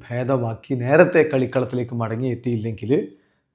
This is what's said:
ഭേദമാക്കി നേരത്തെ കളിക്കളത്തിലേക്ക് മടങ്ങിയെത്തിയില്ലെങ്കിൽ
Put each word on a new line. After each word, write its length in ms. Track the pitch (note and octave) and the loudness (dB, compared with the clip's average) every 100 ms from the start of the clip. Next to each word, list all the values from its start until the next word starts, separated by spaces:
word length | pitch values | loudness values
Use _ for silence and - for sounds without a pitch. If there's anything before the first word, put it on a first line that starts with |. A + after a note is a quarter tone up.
| - | -6
ഭേദമാക്കി 680 | A#2+ B2 C3 A#2 A2+ - C3 A#2+ | -4 0 0 -2 -6 -6 -4 4
നേരത്തെ 380 | D#3 F3+ F3 D3 | 6 6 6 4
കളിക്കളത്തിലേക്ക് 640 | C3 B2+ C3+ B2 B2 A#2+ A#2+ | 2 0 -2 -2 -4 -4 -4
മടങ്ങിയെത്തിയില്ലെങ്കിൽ 920 | A2 A2+ C3 A#2 B2 A#2 A2+ G2+ A2+ D3+ D4 - _ _ _ | -4 -4 -4 -4 -4 -4 -4 -6 -2 -2 -2 -12 _ _ _